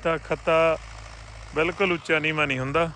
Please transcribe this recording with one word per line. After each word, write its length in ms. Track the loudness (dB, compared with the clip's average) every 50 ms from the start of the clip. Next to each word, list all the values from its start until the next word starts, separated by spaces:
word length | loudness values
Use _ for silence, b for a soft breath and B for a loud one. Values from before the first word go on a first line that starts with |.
| 0
ਤਾਂ 140 | 0 0 0
ਖੱਤਾ 580 | -2 -4 -4 -2 2 4 4 6 6 4 2 0 -4 -14 -16 -16 -16 -16 -16 -18 -16 -16 -16 -16 -16 -6 -2
ਬਿਲਕੁਲ 360 | 0 0 0 2 0 2 2
ਉੱਚਾ 260 | 2 0 0 0 0 2
ਨੀਵਾਂ 280 | 2 0 0 0 0 0
ਨਹੀਂ 100 | 0 -2
ਹੁੰਦਾ। 300 | -2 0 2 2 0 0 -2